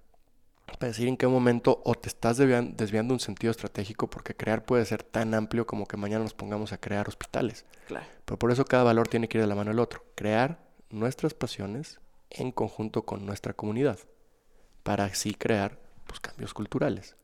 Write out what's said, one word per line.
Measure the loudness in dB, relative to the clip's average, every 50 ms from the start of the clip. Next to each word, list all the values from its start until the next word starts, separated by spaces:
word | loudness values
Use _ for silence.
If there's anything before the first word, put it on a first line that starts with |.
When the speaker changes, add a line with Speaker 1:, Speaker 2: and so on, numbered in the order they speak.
| -20 -20 _ _ _ _ _ _ _ _ _ _ _ -18 -8 -6
Speaker 1:
para | -4 -4
decir | -2 0 0 0
en | 2 2
qué | 4 4
momento | 4 6 6 6 4 6 6 4 4 4 4
o | 0 0
te | 0 -2 -10
estás | -8 0 0 2 4 6
desvian-, | 6 6 6 4 2 -2 -2
desviando | -4 -2 0 0 0 2 2 0
un | 0
sentido | -2 -6 -6 -2 0 0
estratégico, | 0 0 -4 -8 -6 -6 -6 -6 -4 -4 -4 -4
porque | -4 -10 -10 -12 -10
crear | -6 -2 0 0 -2 2
puede | 2 4 4 4
ser | 2 -2 -4 -6
tan | -4 -2 -2 0 2 2
amplio | 0 0 0 -2 -2 -2 -2
como | -4 -6 -6
que | -6 -6 -6
mañana | -4 -2 0 0 -2
nos | -2 -4
pongamos | -8 -8 -6 -4 -4 -4 -6 -8
a | -8
crear | -6 -4 -2 -2 -2 -4
hospitales. | -6 -10 -12 -6 -2 -2 -2 -2 -4 -8 -18 -20 -20 -20 -14 -12
Speaker 2:
Claro. | -10 -10 -10 -12 -18 -16 -8
Speaker 1:
Pero | -8 -2 0
por | 2 4
eso | 4 4 4
cada | 4 6 6 8
valor | 8 6 6 4 4
tiene | 2 0 0 0
que | 2 2
ir | 2
de | 2
la | 2
mano | 0 0 0
del | 2 2
otro. | 2 0 -2 -12 -16 -18 -12
Crear | -4 -2 2 2 4 2 2 0 -6 -14 _ _ _ -20 -12
nuestras | -6 -2 -2 -2 -2 0 -2 -2 -2
pasiones | -2 -6 -6 -6 -8 -8 -6 -6 -8 -10 -12 -16 -20 -20 -20 -20 -20 -20 _
en | -8 -6 -6 -4
conjunto | -2 -2 -2 -2 -2 -4 -6 -2 -2 -4 -4
con | -2 -8 -8 -6 -8
nuestra | -8 -6 -6 -8 -8
comunidad | -4 -4 -4 0 2 2 0 0 -2 -10 -20 -20 _ _ _ _ _ _ _ _ -20 -20 _ _ -10
para | -4 -2 0 2 0
así | 0 -2 -2 -4 -4 -4
crear, | -4 -2 0 2 2 0 -2 -4 -10 -18 -20 -20 -18 -14 -14
pues, | -12 -10
cambios | -10 -12 -10 -10 -12 -10 -8
culturales. | -8 -8 -6 -2 -2 0 0 -2 -4 -8 -14 -20 _